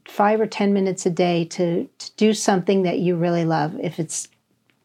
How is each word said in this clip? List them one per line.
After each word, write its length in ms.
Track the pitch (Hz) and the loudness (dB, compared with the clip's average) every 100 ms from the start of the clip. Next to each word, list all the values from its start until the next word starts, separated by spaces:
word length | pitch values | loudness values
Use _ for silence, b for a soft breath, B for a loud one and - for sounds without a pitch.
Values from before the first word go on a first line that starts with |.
five 360 | - - 208 220 | -12 0 2 2
or 60 | 214 | 0
ten 260 | - 202 | 0 2
minutes 340 | 202 190 185 185 | 2 0 -2 -2
a 40 | |
day 340 | 165 175 170 | 0 2 0
to, 440 | 170 - 175 175 262 - | -2 -2 0 0 -4 -12
to 120 | - - | -14 0
do 180 | 214 | 2
something 480 | 214 - 190 180 196 | 2 2 2 2 2
that 160 | 180 - | 2 0
you 160 | 175 | 0
really 300 | 170 175 170 | 0 0 0
love. 340 | 165 160 151 208 | 0 0 -2 -4
If 200 | - 160 | -8 -6
it's 260 | 160 - - _ _ _ _ _ | -6 -8 -12 _ _ _ _ _